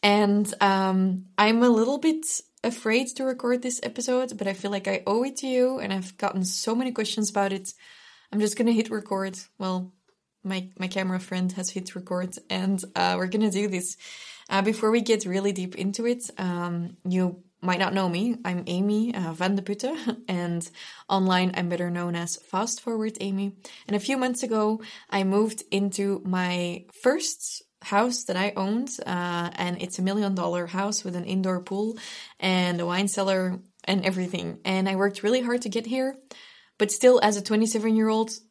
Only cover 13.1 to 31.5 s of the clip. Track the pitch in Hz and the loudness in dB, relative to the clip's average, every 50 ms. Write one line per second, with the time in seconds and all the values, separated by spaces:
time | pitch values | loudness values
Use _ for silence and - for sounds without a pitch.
13.1 | 180 180 185 185 180 214 220 214 180 190 208 208 185 180 180 - - _ - - | 2 2 0 0 0 2 2 2 2 0 -2 0 -2 -2 -4 -6 -10 _ -16 -18
14.1 | - - - - - - - _ - 190 196 214 220 220 - 214 220 233 226 233 | -18 -18 -18 -18 -20 -20 -10 _ 0 2 2 2 0 2 2 4 4 4 4 4
15.1 | 226 202 208 190 180 190 196 202 196 185 180 185 180 - 185 190 202 - 226 233 | 2 2 2 0 -2 0 0 0 0 0 -4 -6 -4 -4 -4 -2 -2 -2 0 0
16.1 | 247 247 240 - - - 190 180 175 175 175 175 175 170 170 175 - - _ 185 | 0 -2 -4 -12 -8 -4 -4 -2 -2 -2 -2 -2 -2 -4 -4 -6 -8 -10 _ -2
17.1 | 180 185 185 180 175 - - _ _ _ - 180 180 175 196 180 185 190 190 180 | 0 2 2 0 0 -4 -16 _ _ _ -2 -2 0 2 2 2 2 2 0 2
18.1 | 170 175 202 240 233 226 - 185 180 180 175 180 175 180 190 202 208 214 220 240 | 0 0 0 0 -2 -2 -4 -4 -4 -4 -4 -4 -2 0 0 2 2 2 0 0
19.1 | 233 196 180 165 160 160 180 185 202 196 190 196 202 208 - 254 320 311 247 240 | -2 -2 -4 -4 -2 -2 0 0 0 0 -2 -4 -6 -4 -4 -4 -4 -4 -4 -4
20.1 | 220 - - - 190 175 175 175 170 170 170 - - - - - - - - _ | -4 -4 -4 -4 -2 -2 -2 -2 -2 -4 -6 -8 -14 -18 -18 -18 -18 -20 -6 _
21.1 | 190 196 190 190 185 180 180 185 180 180 180 175 175 170 180 175 175 175 175 175 | 2 2 4 4 4 4 2 2 0 0 -2 -2 -2 -2 -2 -2 -2 -2 -2 -2
22.1 | 170 170 170 165 - - - - - 185 214 233 - - - 240 233 226 220 220 | -2 -4 -4 -6 -8 -10 -10 -6 -2 -2 -2 -2 -4 -6 -6 -4 -4 -2 -2 -4
23.1 | 220 - 190 196 196 190 202 202 196 - - - - - - - 202 208 202 - | -4 -4 -4 -4 -2 -2 -2 -4 -6 -10 -20 -20 -20 -18 -8 -2 -2 -2 0 0
24.1 | 269 262 254 254 247 247 - 226 226 220 214 214 220 220 220 - - - - _ | 0 0 0 0 0 -2 -2 -2 0 2 2 2 0 0 -4 -10 -18 -20 -12 _
25.1 | - 196 196 190 190 202 214 220 220 - - _ - 196 202 202 190 - 202 196 | -2 0 2 4 4 4 4 2 0 -6 -8 _ -2 0 0 0 0 -2 0 0
26.1 | 196 - - 196 180 185 180 180 180 180 175 175 175 180 - - - - - 247 | 0 -2 -2 -2 0 0 0 0 0 0 -2 -2 -4 -6 -10 -16 -20 0 2 2
27.1 | 285 330 - - - - - - - - - _ _ _ - - - 202 220 247 | 2 2 0 -4 -6 -6 -8 -10 -10 -10 -14 _ _ _ -8 0 2 2 2 2
28.1 | 247 240 - - 185 180 190 202 202 - 190 196 208 233 262 269 - - - - | 0 -4 -4 -4 -2 0 0 -2 -2 -2 -2 -2 0 -2 -2 -4 -6 -10 -6 -4
29.1 | 185 175 175 175 175 175 170 170 - - 180 175 175 180 - 180 - - 185 190 | -4 -2 -2 -2 -2 -2 -2 -4 -4 -4 -4 -4 -4 -4 -6 -8 -4 -2 0 0
30.1 | 196 208 214 196 196 185 170 170 175 175 175 170 175 185 196 202 214 208 - 185 | 2 2 0 0 0 0 -2 -2 -2 -2 -4 -4 -4 -2 -2 -2 -2 -4 -4 -4
31.1 | 175 180 175 - 185 190 190 185 | -6 -6 -4 -2 -2 0 0 0